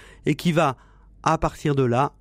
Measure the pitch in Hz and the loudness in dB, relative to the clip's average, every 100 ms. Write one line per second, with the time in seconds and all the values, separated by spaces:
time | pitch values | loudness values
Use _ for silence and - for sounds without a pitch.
0 | - - - 143 175 160 151 - - - | -20 -8 -4 -2 0 2 0 -2 -12 -20
1 | - - - 160 160 - 156 139 131 117 | -20 -6 -2 0 -2 -4 -2 0 2 0
2 | 143 - | -2 -6